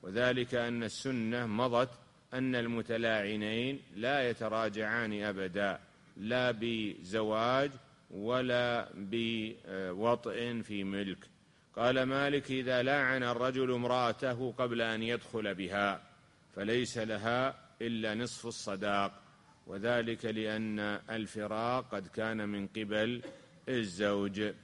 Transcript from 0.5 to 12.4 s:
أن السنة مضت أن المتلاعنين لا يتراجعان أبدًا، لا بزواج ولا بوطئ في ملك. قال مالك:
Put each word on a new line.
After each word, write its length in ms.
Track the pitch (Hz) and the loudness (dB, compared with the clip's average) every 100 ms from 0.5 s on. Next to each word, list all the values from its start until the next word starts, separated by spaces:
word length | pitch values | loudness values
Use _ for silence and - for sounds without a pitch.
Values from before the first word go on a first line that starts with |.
أن 280 | 123 117 120 | 0 0 -2
السنة 640 | 113 - 135 131 110 120 117 | -4 -4 -4 -2 0 0 0
مضت 440 | 107 127 117 127 - - - _ | 2 4 4 2 -2 -20 -20 _
أن 200 | 127 131 | -2 0
المتلاعنين 1300 | 123 117 117 110 113 113 110 101 107 104 113 127 139 - 90 | 0 0 -2 0 0 2 2 0 -2 0 0 -2 -4 -10 -4
لا 340 | 120 143 123 | 0 2 2
يتراجعان 920 | 113 110 110 110 101 107 117 113 104 | 0 -2 0 0 0 0 0 0 0
أبدًا، 580 | 104 98 95 92 101 90 - - - - | -2 -2 -2 0 0 0 -8 -20 -20 -10
لا 340 | 101 123 123 113 | 0 2 2 2
بزواج 1080 | 117 113 107 - 87 110 107 110 117 131 143 139 - - - | 0 0 -2 -4 -2 0 2 2 4 4 2 -2 -20 -20 -14
ولا 760 | 90 107 127 127 123 120 120 - | -6 0 0 2 2 2 0 -2
بوطئ 1700 | - 98 117 113 113 107 - - 95 92 90 113 120 120 104 120 117 | -8 -4 0 0 -2 -4 -8 -8 -6 -4 0 2 2 0 -4 -4 -4
في 220 | 104 104 | -4 -4
ملك. 340 | 98 98 98 92 - - - _ _ - | -2 -2 -4 -6 -10 -20 -20 _ _ 0
قال 260 | 120 131 | 4 4
مالك: 480 | 131 135 143 143 | 2 2 2 0